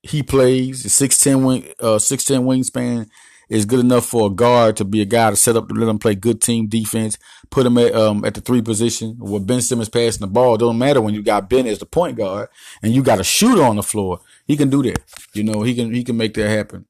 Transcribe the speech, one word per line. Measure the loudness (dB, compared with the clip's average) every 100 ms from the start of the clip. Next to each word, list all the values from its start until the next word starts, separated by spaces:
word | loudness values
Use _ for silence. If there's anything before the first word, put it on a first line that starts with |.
he | -6 -6
plays. | 0 4 4 2 -2 -6
The | -2
six | 0 2 2
ten | 2 2
wing, | 2 0 -4 -4
uh, | 0 2
six | 0 -4
ten | -2 0
wingspan | 0 0 -2 -4 -4 -6 -8 _ -20 _ _
is | -2
good | 2 2
enough | 4 2
for | 2 0 0
a |
guard | 2 4 6 4 2
to |
be | -2 -2
a | 0
guy | 2 2
to | 2
set | 2 0
up, | -2
to |
let | -2 -2
him | 0
play | -2
good | 0 -2 -2
team | -2 -2 -2
defense, | -4 -4 -4 -6 -8 -16 -20 -6
put | 0
him | 2 4
at, | 2
um, | 2 0 0
at | -4
the | -6
three | -2 -2
position. | 0 -2 -2 -2 -10 -10
With | -6 -6 -2
Ben | -2
Simmons | -2 -4 -2
passing | 0 0 -2
the | -2
ball, | 2 2 4
don't | 2 2
matter | 2 2
when | 0
you | -2
got | 0 -2 0
Ben | 0 0
as | -6
the | -4
point | -4 -2 -4
guard | -6 -6 -10 _ -20 -6
and | 0
you | 2
got | 4 2
a |
shooter | 2 2 4 4
on | 4 2
the |
floor. | -4 -4 -4 -6 _ _ -4
He |
can | 0 2
do | 2
that. | 0 -4 _ -20 -12
You | -6
know, | -4 -2
he | -2
can, | -2 -4
he | -4
can | -4 -4
make | -4
that | -2 -2
happen. | -2 -4 -14